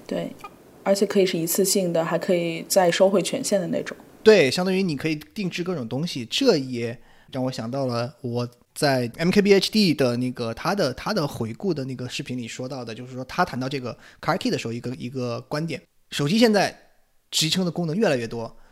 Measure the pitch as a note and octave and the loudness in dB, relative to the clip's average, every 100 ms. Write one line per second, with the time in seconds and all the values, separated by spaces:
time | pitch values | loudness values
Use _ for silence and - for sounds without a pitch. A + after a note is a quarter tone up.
0 | - - - - - - - - G3 G3 | -6 -6 -6 -10 -20 -20 -20 -4 0 2
1 | G3+ G3+ F#3 F3 E3+ - F#3+ G#3 F3+ E3 | 2 4 2 2 0 0 2 2 0 0
2 | D#3+ E3+ - F3+ E3+ E3 - G3 F3+ E3+ | 0 -2 0 0 0 -4 0 4 4 6
3 | F#3+ G3 E3 - C3+ G3 E3+ D3+ - - | 6 4 0 -4 0 0 0 -4 -6 -12
4 | - - G#3+ G#3 C3+ F3 F#3 F#3+ F#3+ C#3 | -18 2 6 8 6 2 0 0 0 -2
5 | D#3 D3+ - - F3+ F#3 F3 E3+ A2+ B2+ | -2 -4 -6 -6 -6 -4 -6 -6 -4 -4
6 | F3 C#3 A2+ - C4+ E3 C3 A#2+ A#2 A#2 | -4 -6 -6 2 4 4 0 -4 -4 -8
7 | - - _ C3+ C3 B2+ A#2 C#3 C3 A#2+ | -16 -20 _ -4 -4 -4 -6 -4 -2 -2
8 | A#2+ - A#2+ A#2+ A#2+ - _ - D3 C3 | -4 -8 -6 -4 -4 -8 _ 0 2 2
9 | A#2+ C#3 E3+ G3+ G3+ G3 - A3 G3 C#3 | 0 0 2 4 6 4 4 2 4 4
10 | B2+ A#2+ B2+ B2 A2+ A2+ D#3+ G3+ D3 C3 | 2 2 -2 -4 -6 -4 -2 0 -2 -2
11 | F#3 G#3 D3 - A2 A2+ G3 D3+ C3+ B2+ | -4 -2 -2 -4 -8 -4 -4 -4 -6 -8
12 | B2 - C3 B2+ A2+ - B2+ C#3 A#2+ A2 | -8 -8 -8 -8 -8 -10 -10 -10 -12 -12
13 | B2+ B2+ B2+ - F3+ - D#3 C#3+ A#2+ - | -12 -12 -6 -2 -2 -2 -4 -4 -6 -10
14 | - - - F3+ B3+ D#3 A#2+ A#2+ B2 B2+ | -16 -8 -4 -2 -2 -2 -4 -6 -8 -8
15 | B2 C3 B2 A#2 - D3 E3 C3 - _ | -8 -6 -6 -6 -6 -6 -4 -8 -12 _
16 | _ - C#3+ A3 A#3 G3+ C#3 - _ _ | _ -4 0 4 6 6 2 -4 _ _
17 | _ _ _ - D#3 F3+ F3+ E3+ E3+ F3 | _ _ _ -2 0 0 0 -2 -2 0
18 | G3+ C3 A#2 A#2+ A2+ - - | 2 2 -2 -8 -10 -14 -20